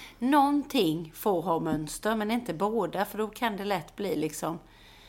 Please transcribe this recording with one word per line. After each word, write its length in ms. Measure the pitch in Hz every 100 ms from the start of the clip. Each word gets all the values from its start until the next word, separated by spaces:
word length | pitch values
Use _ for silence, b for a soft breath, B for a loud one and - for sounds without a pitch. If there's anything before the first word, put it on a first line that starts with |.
| B B
Någonting 920 | 247 294 285 294 277 240 165 160 156 -
får 260 | 214 175
ha 180 | 175 165
mönster, 560 | 165 156 151 - 208 220
men 160 | 208
inte 220 | 233 233
båda, 520 | 156 208 226 170 180 202
för 120 | 208
då 100 | 214
kan 300 | - 233 202
det 80 | 202
lätt 300 | 185 - -
bli 200 | 196 151
liksom, 440 | 156 - 160 165 b b b b